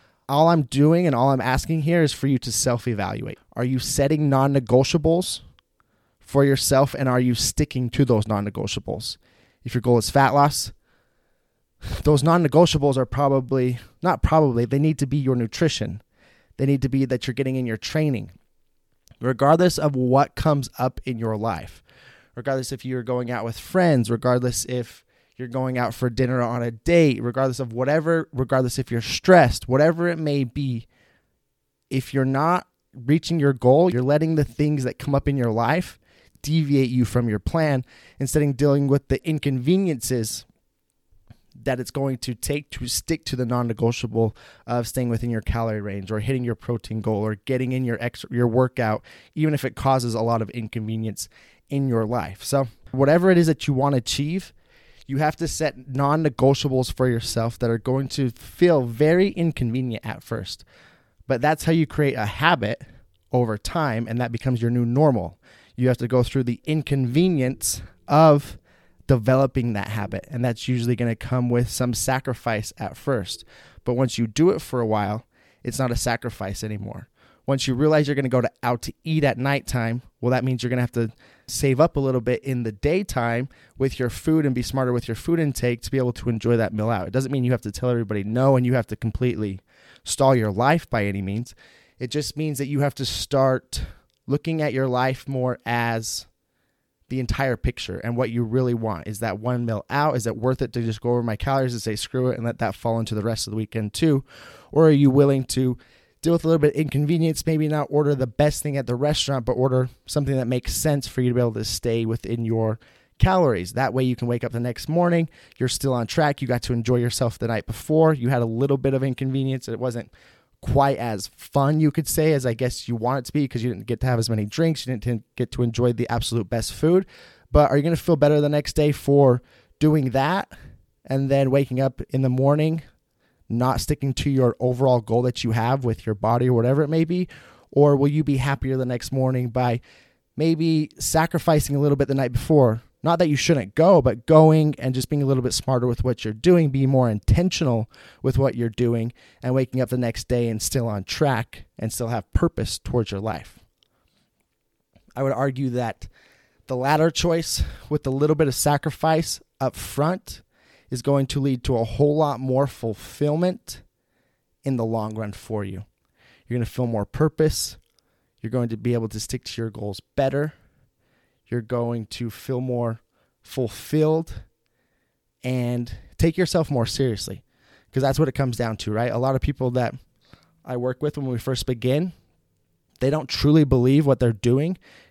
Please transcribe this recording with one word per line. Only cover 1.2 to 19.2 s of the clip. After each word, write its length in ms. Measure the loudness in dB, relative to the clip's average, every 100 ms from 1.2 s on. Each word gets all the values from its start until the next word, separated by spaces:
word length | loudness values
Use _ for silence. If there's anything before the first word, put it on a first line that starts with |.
| 2
I'm 80 | 2
asking 440 | 0 -2 0 -2
here 200 | 2 2
is 80 | 2
for 160 | 0 0
you 100 | 0
to 120 | -2
self-evaluate. 880 | -2 0 -2 -4 -4 -4 -6 -10 -14 _
Are 100 | -6
you 160 | -2 -2
setting 500 | -2 0 2 2 2
non-negotiables 1120 | 4 4 2 4 4 4 2 2 2 0 -8 -14 _ _ _ _ _ _ _
for 240 | -2 2
yourself, 500 | 4 2 2 2 2
and 140 | 0 0
are 120 | 2
you 140 | 2
sticking 560 | 0 -2 -2 -2 -2 -4
to 120 | 0
those 240 | 2 2 2
non-negotiables? 880 | -2 -4 -6 -6 -6 -8 -8 -8 -14 _ _ _ _
If 100 | -6
your 80 | -2
goal 160 | 2 2
is 120 | 4
fat 240 | 2 4
loss, 400 | 4 2 2 -8 -12 _ _ _ _ _ _ _ _ _ _ -10 -2
those 200 | 2 4
non-negotiables 760 | 4 4 4 6 6 4 0 0
are 80 | -2
probably, 760 | 0 2 2 0 0 0 -2 -10 -4
not 200 | -2 0
probably, 440 | 2 4 4 2 0
they 140 | 2
need 200 | 2 0
to 80 | -2
be 100 | 0
your 200 | 0 0
nutrition. 640 | -2 0 0 0 -6 -8 _ _ _ _ _ -4
They 80 | 0
need 160 | 0
to 80 | 0
be 160 | 0 0
that 200 | -2 -4
you're 80 |
getting 220 | -4 -4 -2
in 120 | -4
your 100 | -6
training, 540 | -4 -2 0 -2 -8 -18 _ _ _ _ _ _ _ -6